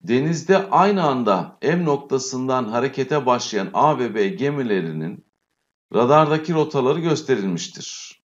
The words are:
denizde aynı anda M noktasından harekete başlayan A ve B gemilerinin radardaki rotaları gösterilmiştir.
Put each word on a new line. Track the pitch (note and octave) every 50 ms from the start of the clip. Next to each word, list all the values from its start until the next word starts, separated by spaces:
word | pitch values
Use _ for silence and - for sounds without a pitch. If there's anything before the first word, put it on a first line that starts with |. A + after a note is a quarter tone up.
denizde | - - A#2+ C3 C#3+ D#3+ E3+ D#3 - - F#3+ F#3+ F#3+ -
aynı | C3+ D#3+ F#3 G3+ G#3 F#3+
anda | E3+ D3 C3 B2+ A#2+ G#2+ G2 F#2 E2+ - - _
M | - C3 E3+ F3 F3
noktasından | D3+ C#3+ C#3 C#3+ - C#3 C3 C3 - C3+ B2+ B2+ C3 C3 B2+ A#2+
harekete | G#2+ A2 A#2+ B2+ C#3 C3+ - C3 B2+ D3+ D3 B2+
başlayan | B2 B2 A#2+ - - A2 G2+ G2 F2+
A | - G2+ C3 D3+ D3+ B2+
ve | B2 A2 G2+
B | A2 G2+ G2
gemilerinin | F2+ F2 C3 C#3+ D3 C#3+ C3 A2+ G#2 F#2+ E2 D#2+ D#2 D#2 - F3 - - _ _ _ _ _ _ _ _ _ _ _ _ _ _ -
radardaki | G#2+ A#2+ A#2+ D3 D#3 D#3 D3 D#3 D#3 D#3 - E3+
rotaları | D#3 D3+ D3+ - C#3 B2 B2+ D3+ E3+
gösterilmiştir. | E3 E3+ D3+ B2 - - C3 G#2+ G2 G2 F2 D#2+ - - - - - - - - - - - _ _ _